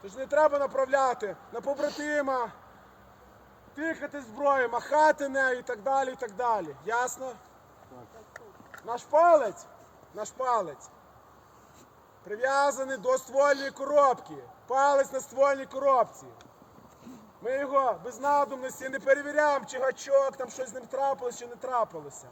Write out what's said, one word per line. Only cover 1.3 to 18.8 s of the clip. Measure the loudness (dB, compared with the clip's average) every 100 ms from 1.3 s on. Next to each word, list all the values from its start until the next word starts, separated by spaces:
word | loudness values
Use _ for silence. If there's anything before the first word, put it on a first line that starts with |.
| -8 -12
на | -8
побратима, | -4 -2 -4 -4 -2 -2 0 -2 -4 -8 -20 -20 -20 -20 -20 -20 -20 -20 -20 -20 -20
тикати | -8 -8 -6 -10 -12
зброю, | -14 -2 2 2 2
махати | -2 0 4 4 4 -2
нею | 0 0 -2
і |
так | -6 -6
далі, | 0 0 0
і | -6
так | -10
далі. | -4 -2 0 -4 -10
Ясно? | -4 -2 -2 -6 -12 -14 -20 -20 -20 -20 -20 -20 -20 -20 -20 -20 -20 -20 -20 -18
Наш | -10 -10
палець, | 0 6 8 6 4 -6 -20 -20 -20 -20 -20
наш | -14 -14
палець | -6 0 0 -2 -10 -20 -20 -20 -20 -20 -20 -20 -20 -20 -20 -20 _ _ -20
прив'язаний | -14 -4 0 2 2 0 -6 -4
до | -2 -2
ствольної | 0 2 2 2 -2
коробки. | -8 2 4 6 2 -6 -16 -18 -20 -4
Палець | 2 4 4 2
на | -4
ствольній | -8 2 2 2 -6
коробці. | -2 2 4 2 -4 -20 -20 -20 -20 -20 -20 -20 -20 -20 -20 -20 -12
Ми | -6
його | -4 0 2 2 -2
без | -8 -4
надумності | 2 2 2 -4 -10 -10